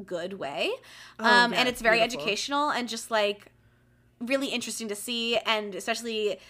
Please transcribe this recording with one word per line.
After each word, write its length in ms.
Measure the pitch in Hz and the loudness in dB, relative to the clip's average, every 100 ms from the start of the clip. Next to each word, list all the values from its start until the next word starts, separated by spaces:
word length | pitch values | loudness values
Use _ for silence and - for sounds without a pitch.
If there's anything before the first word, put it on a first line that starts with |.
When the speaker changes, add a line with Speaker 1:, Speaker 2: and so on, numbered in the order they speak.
Speaker 1:
good 300 | 190 175 180 | -8 -6 -6
way. 360 | 196 139 151 359 508 - - - - | -6 -6 -2 -2 -4 -10 -20 -18 -2
Speaker 2:
Oh, 60 | |
Speaker 1:
Um, 280 | 226 240 240 | 4 6 6
Speaker 2:
yeah, 80 | 233 | 4
Speaker 1:
and 80 | 247 | 2
it's 120 | 247 | 2
very 180 | 226 226 | 4 4
Speaker 2:
beautiful. 200 | 233 240 | 4 0
Speaker 1:
educational 480 | 156 208 - 285 294 | -2 -2 0 0 2
and 180 | 240 247 | 0 -2
just, 220 | 226 - | -6 -2
like, 420 | 220 202 208 - _ _ _ _ _ _ - | 2 2 0 -10 _ _ _ _ _ _ -10
really 300 | 240 269 277 | -2 0 0
interesting 400 | 240 233 - 226 | -4 -4 -6 -6
to 80 | 208 | -6
see. 400 | - 240 233 233 | -4 -2 0 0
And 360 | - 220 208 | 0 0 -2
especially 640 | 185 220 226 233 220 208 - | -6 -4 -4 -4 -2 0 -2